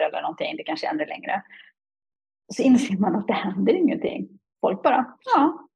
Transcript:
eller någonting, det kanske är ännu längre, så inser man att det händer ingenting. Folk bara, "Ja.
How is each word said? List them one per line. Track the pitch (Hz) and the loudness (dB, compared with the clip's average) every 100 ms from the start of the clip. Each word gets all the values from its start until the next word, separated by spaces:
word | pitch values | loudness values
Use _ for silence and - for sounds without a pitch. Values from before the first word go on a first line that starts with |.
eller | 156 - | 0 -2
någonting, | 147 160 151 156 | -6 -6 -6 -6
det | |
kanske | 156 156 - | -8 -6 -4
är | |
ännu | 156 151 | -4 -6
längre, | - - 196 - - - _ _ _ _ _ _ _ _ | -8 -6 -8 -8 -20 -20 _ _ _ _ _ _ _ _
så | 208 | 0
inser | 247 247 - 190 | 4 4 4 0
man | 202 180 | 0 0
att | - | -2
det | |
händer | 208 196 190 190 | -2 -2 -2 2
ingenting. | 339 339 - - - 190 - _ _ | 4 2 0 -4 -6 -10 -14 _ _
Folk | - 190 | -2 2
bara, | - - 247 - - 494 | 2 2 0 -8 0 4
"Ja. | 294 - - | 4 0 -14